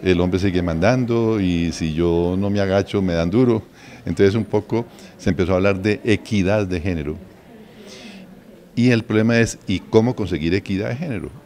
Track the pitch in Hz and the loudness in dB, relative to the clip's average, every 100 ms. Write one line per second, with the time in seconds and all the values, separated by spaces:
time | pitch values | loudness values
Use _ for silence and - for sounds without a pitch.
0 | 90 90 90 92 98 90 87 80 95 127 | 2 2 2 0 0 0 -2 0 2 2
1 | 120 117 113 110 92 85 85 80 82 78 | 0 0 0 0 0 0 -2 -2 -4 0
2 | 85 85 87 92 101 101 98 95 98 101 | 0 2 0 -2 -2 -2 0 0 0 -2
3 | 95 85 85 104 127 110 - - - - | 0 0 0 2 2 2 -2 -20 -20 -16
4 | - 87 101 110 104 107 - 117 117 - | -8 2 2 2 -2 -4 -2 -6 -6 -14
5 | - - - 87 90 92 98 95 101 104 | -20 -6 -4 0 0 2 2 0 0 0
6 | 110 101 - 107 90 107 98 90 87 82 | 0 0 0 0 2 0 0 -4 -4 -4
7 | 73 78 - - - - - - 208 - | -4 -8 -14 -20 -20 -20 -20 -20 -20 -20
8 | 214 196 - - - - - - 120 117 | -20 -20 -20 -20 -20 -20 -12 0 2 2
9 | 110 107 110 117 113 - - 92 - 113 | 2 2 4 4 2 -2 -6 -6 4 4
10 | 113 120 101 85 80 95 101 95 113 120 | 4 -2 -4 -2 0 -2 -2 -4 -4 -6
11 | 170 113 71 - | -6 -8 -10 -16